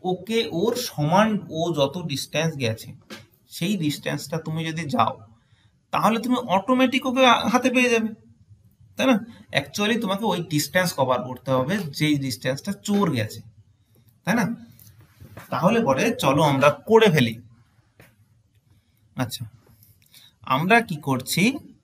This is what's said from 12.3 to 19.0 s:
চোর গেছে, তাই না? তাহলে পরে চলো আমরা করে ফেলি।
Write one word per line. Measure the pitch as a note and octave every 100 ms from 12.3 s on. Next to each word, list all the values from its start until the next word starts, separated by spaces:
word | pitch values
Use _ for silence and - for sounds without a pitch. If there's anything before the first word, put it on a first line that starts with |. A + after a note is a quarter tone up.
| B2 C#3 C#3 - G3 -
চোর | G3+ F#3+ C3
গেছে, | G#2+ - - _ _ _ _ _ _ _
তাই | - A#3
না? | F#3+ - - - - _ - _ - - -
তাহলে | B2+ F3+ A#3 C3+
পরে | C3+ A3+ -
চলো | D3 D3 D#3
আমরা | C3+ C#3+ C#3+ -
করে | A3 A3 D#3
ফেলি। | A#2 A2+ - _ _ _ _ _ - _ _ _ _ _ _ _ _ _